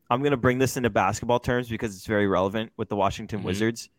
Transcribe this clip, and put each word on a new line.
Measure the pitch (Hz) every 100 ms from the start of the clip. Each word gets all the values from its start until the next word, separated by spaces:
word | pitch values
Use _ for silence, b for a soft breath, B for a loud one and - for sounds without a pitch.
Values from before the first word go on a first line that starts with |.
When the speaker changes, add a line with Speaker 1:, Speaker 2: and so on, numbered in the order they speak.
| -
Speaker 1:
I'm | 123
gonna | 143 135
bring | 127 123
this | 131 139
into | 120
basketball | 107 95 107 117 120
terms | - 123 120
because | 110 117 95
it's | -
very | 104 101
relevant | 90 95 110 110 -
with | 107
the | 104
Washington | 95 - 107 104
Speaker 2:
Mm-hmm. | 104
Speaker 1:
Wizards. | 98 113 117 -